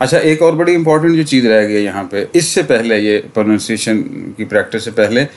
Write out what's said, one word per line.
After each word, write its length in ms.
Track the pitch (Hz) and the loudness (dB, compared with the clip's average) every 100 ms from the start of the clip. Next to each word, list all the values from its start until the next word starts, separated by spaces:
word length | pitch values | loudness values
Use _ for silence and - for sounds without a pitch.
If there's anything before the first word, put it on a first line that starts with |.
अच्छा, 180 | 127 165 | 0 2
एक 240 | 160 156 | 2 2
और 120 | 165 | 2
बड़ी 180 | 160 170 | 2 2
important 440 | 175 160 156 170 165 | 2 2 2 2 2
जो 60 | |
चीज़ 240 | 143 135 120 | 2 2 4
रह 200 | 110 104 | 2 2
गई 180 | 104 | 0
यहाँ 240 | 101 98 92 | -2 -4 -6
पे, 160 | 101 - | -6 0
इससे 280 | 170 165 190 | 0 0 -2
पहले 360 | 151 117 113 107 | 0 0 2 0
ये 260 | 107 107 - | 0 0 -2
pronunciation 640 | 107 107 104 - 107 113 107 - - 90 98 | -2 0 0 -2 -6 -2 -2 -4 -10 -12 -12
की 80 | |
practice 400 | 101 104 92 110 | -4 -2 -2 -6
से 60 | 113 | -6
पहले 360 | 110 104 117 147 | 0 0 0 -2